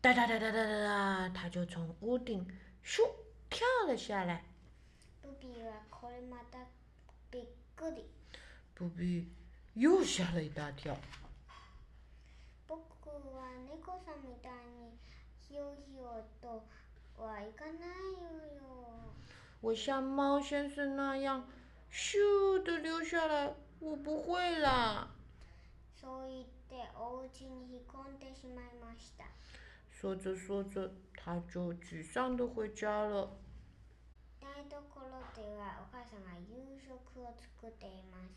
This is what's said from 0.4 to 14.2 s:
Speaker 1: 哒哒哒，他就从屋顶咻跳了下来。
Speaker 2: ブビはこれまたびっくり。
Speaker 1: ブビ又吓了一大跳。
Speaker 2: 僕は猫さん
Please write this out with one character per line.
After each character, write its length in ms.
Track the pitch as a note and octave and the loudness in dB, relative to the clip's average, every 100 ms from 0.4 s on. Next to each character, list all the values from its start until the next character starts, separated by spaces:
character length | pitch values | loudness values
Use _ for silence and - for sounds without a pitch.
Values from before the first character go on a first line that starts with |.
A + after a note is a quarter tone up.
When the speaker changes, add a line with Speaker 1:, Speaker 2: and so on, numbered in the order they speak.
| A3 | 4
Speaker 1:
哒 20 | |
哒 300 | G#3+ G#3+ G#3 G#3 | 4 4 4 4
哒， 460 | G3+ G3 F#3+ F3+ | 6 6 4 2
他 160 | F#3 F3 | 0 -2
就 160 | F3+ F3 | 0 0
从 300 | E3+ E3 E3+ | -2 -4 -2
屋 180 | G#3+ B3 | 2 2
顶 260 | B3 G3+ F3+ - - - - | 2 -2 -2 -8 -14 -14 -2
咻 160 | - B4 - - - - | 6 6 4 -14 -18 -8
跳 160 | - A#4+ B4+ F#4+ | 4 6 8 6
了 100 | A#3 | 4
下 260 | - G3+ | 2 2
来。 200 | F3+ E3+ - - - - - - - - | 2 0 -4 -20 -20 -20 -20 -20 -20 -16
Speaker 2:
ブ 60 | C#4 C#4 | -14 -12
ビ 60 | C4 A#3+ | -12 -8
は 180 | A3+ G#3+ G#3+ | -8 -10 -14
こ 220 | - A#3+ | -14 -12
れ 100 | B3 B3 | -10 -10
ま 80 | B3 A#3+ | -12 -12
た 80 | B3+ B3+ - - - - - - | -14 -14 -18 -20 -20 -20 -20 -10
び 80 | B3 | -8
っ 60 | A#3 - - - | -8 -14 -18 -4
く 140 | D#4+ - | -4 -4
り。 100 | - - - - - - - - | -10 -16 -16 -16 -16 -18 -20 -4
Speaker 1:
ブ 120 | F3 | -4
ビ 360 | E3+ F3 F3 F3 - - - - | 0 2 2 0 -10 -18 -18 -8
又 320 | A3 C#4 F#4+ - | 6 10 10 8
吓 260 | - F3 E3+ | 4 4 2
了 80 | |
一 60 | D#3 | 0
大 220 | D3 D3 | -2 -4
跳。 220 | C#3+ D3+ C#3 - - - - - - - - - - - - - - - - - | -4 -4 -4 -6 -12 -14 -14 -16 -18 -18 -18 -18 -18 -20 -20 -20 -20 -20 -20 -10
Speaker 2:
僕 420 | D#4+ D#4+ - D4+ D4 C#4 | -10 -10 -16 -12 -10 -10
は 160 | C4 B3+ B3+ C4 | -10 -10 -12 -10
猫 320 | D#4 E4+ F4+ F4 | -10 -8 -8 -8
さ 80 | |
ん 80 | D4 | -10